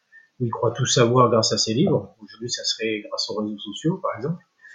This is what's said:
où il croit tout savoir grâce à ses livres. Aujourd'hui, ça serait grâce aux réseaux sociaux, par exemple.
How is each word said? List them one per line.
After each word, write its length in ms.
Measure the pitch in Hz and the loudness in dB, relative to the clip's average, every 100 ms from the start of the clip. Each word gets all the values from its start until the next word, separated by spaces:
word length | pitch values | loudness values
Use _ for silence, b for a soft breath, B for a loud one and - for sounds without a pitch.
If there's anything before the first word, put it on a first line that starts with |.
| b b b - | b b b -6
où 60 | 123 | -4
il 40 | |
croit 220 | - 113 | 0 -2
tout 140 | 107 123 | 0 0
savoir 440 | - 117 127 120 | 4 4 6 6
grâce 220 | 113 107 | 4 2
à 60 | 110 | 0
ses 160 | - | 0
livres. 400 | 110 185 127 - _ | 2 2 2 -2 _
Aujourd'hui, 300 | 104 - 117 | -20 -12 -8
ça 140 | - | -6
serait 380 | - - 113 107 104 | -6 -4 -2 -4 -6
grâce 220 | - - | -8 -6
aux 100 | 104 | -4
réseaux 180 | 107 104 | -4 -6
sociaux, 400 | 104 98 160 185 | -10 -4 -2 -2
par 100 | - 98 | -4 -6
exemple. 260 | 131 175 _ _ B | -4 -6 _ _ B